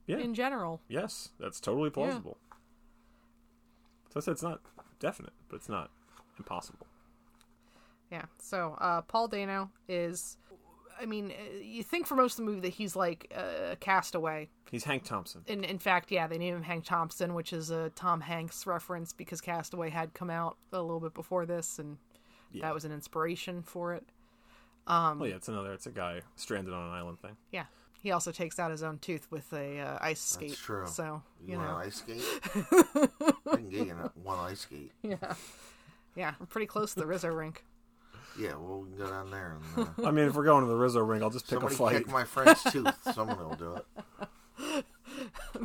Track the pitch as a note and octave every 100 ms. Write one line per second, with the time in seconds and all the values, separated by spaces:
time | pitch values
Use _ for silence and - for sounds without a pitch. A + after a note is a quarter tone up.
0 | - A3+ A#3+ A3+ B3+ C4+ F3 D#3+ - C#3+
1 | G#3+ - - - - - - B2 D3+ -
2 | C#4 B3 - - - - _ - - -
3 | - - - _ _ _ _ _ - _
4 | - D3 D3+ D#3 E3+ D#3+ - - - -
5 | D3 - - - - - - G2+ - -
6 | _ - - - G2+ F2+ - - - -
7 | - - _ - - _ _ - - _
8 | - E3+ D#3+ - - F#3+ E3+ D3+ F3+ E3+
9 | E3+ A3+ A#3 G#3 G3 G3 G3 - - F3+
10 | E3+ F3 - - - - - - - -
11 | A#3+ G#3+ G3+ - G#3 G3 G#3+ A3+ G#3 E4+
12 | - C4+ B3 - A3+ G3+ F3+ - G#3 F#3
13 | F3+ E3+ - - F#2 D#3+ F3+ F3 - F#3+
14 | - F3+ D#3+ D#3 D3+ _ - A#2+ B2+ C#3
15 | - G#2 F2 - - G#3 F3+ F#3 G3+ F3+
16 | - F#3 D#3+ E3 F3 F3 E3 E3+ E3 F3
17 | E3 - F3 E3+ E3 E3+ D#3+ E3 D#3+ -
18 | F3+ E3+ D3+ E3+ E3 - G3 E3+ - F3
19 | E3 - - E3 - E3+ D#3 F3+ E3 E3
20 | D#3+ - F3+ E3 E3 - - F#3 E3+ E3
21 | D#3+ - D#3+ F3+ E3+ F3 E3 - D3 D3
22 | _ - - - - - D#3 D#3 D#3 D3+
23 | - D#3+ D#3+ E3+ - F3 E3 F3+ F3 F3
24 | - - - _ - - - _ - E3+
25 | E3 D3+ C3+ F#2 - G#2+ G2 F#2+ - G#2
26 | F2 F2 - - - G#2 F#2 F2+ E2+ F2
27 | F2 E2+ F#2+ G#2+ _ F#3 D3 - - -
28 | G3+ F3 E3+ D#3+ E3+ - E3+ D#3 D#3+ D3+
29 | - D#3+ - D#3+ - D#3 C#3+ C#3+ C#3 C#3
30 | D#3 D#3 - - D3 C#3 - G#2 F2+ E2
31 | D#3+ D3+ - - - F3 D#3+ E3+ F#3 -
32 | - A3+ - - - G#3 - F#4 - C#4+
33 | C#4+ - D#4 - - D#4 G#2 - - E2+
34 | E2 - F#2 F#2 F2 G2 - D2 C#2+ -
35 | G#3+ F#3 F#3+ E3+ - - - - - -
36 | - - E3 D3 F3+ A3+ G#3+ G#3+ G#3+ -
37 | D#3 F3+ E3+ D#3+ D#3 D#3 - - _ _
38 | - - - - G#2 D2 F2 G2 F#2+ F#2+
39 | G2 F#2+ G2 G2 F2+ D#2 D#2+ - A3 -
40 | A3+ D3+ D3 C#3+ D3 D3 B2 A#2 B2 A#2+
41 | A2 A2 A2 B2 - B2+ B2 C3 A#2 A#2
42 | A2+ B2+ A#2+ - C3+ D#4+ C4 C#3+ C4+ C4
43 | - A#3 G#3+ G2 D#2+ - E2+ F2 - -
44 | - - G3+ - - - C#4 D4+ - -
45 | - C4+ B3 - - -